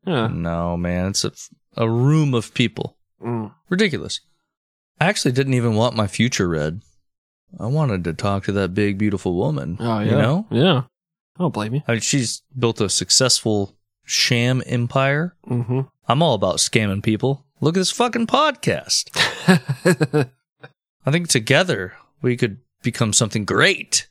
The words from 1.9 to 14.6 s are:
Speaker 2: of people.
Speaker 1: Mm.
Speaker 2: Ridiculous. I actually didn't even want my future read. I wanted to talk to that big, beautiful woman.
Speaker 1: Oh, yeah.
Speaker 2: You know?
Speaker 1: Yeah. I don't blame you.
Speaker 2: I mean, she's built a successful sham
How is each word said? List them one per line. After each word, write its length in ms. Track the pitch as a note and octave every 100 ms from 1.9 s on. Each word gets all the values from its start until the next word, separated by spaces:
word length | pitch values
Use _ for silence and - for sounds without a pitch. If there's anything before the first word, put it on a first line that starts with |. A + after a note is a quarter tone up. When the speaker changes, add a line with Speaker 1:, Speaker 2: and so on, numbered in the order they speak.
| A#2 C3 D#3 D3 B2
Speaker 2:
of 180 | -
people. 440 | - A#2 - - _ _ _
Speaker 1:
Mm. 300 | A#2 A#2+ G#2+ _ _
Speaker 2:
Ridiculous. 500 | F#3 G#3+ A#2 - - _ _ _ _ _ _ _ _
I 40 | E3
actually 240 | A3 C#3
didn't 240 | B2 C3+ B2+
even 180 | A#2 G#2+
want 200 | A#2+ A2+
my 100 | G#2
future 420 | - A#2 - F2+
read. 340 | D#2+ D2+ F2+ _ _ _ _ _ _ _ -
I 60 | A2
wanted 380 | D3 C#3+ F#2+
to 100 | E2+
talk 300 | D#2 G2+ G2
to 80 | -
that 240 | G2+ F#2 F#2+
big, 240 | G#2 G2
beautiful 340 | G#2+ G2 F#2
woman. 440 | F2 C3 D3 D2+ F2
Speaker 1:
Oh, 200 | A#2 A2
yeah. 60 | G#2+
Speaker 2:
You 60 |
know? 360 | B2+ A2+ E3 A3
Speaker 1:
Yeah. 300 | A2+ F3 C3+ B2+ _ _ _ _ -
I 40 |
don't 100 | F3
blame 200 | G#2+ G#2+
you. 80 | C3 -
Speaker 2:
I 60 |
mean, 80 | A#2
she's 420 | - C#3+ A2+ - _ B2+
built 220 | A#2+ -
a 80 | G2+
successful 880 | - F2+ - B2+ - A2+ G#2 G2 _ _ _ -
sham 560 | - - A#2+ A#2+ B2+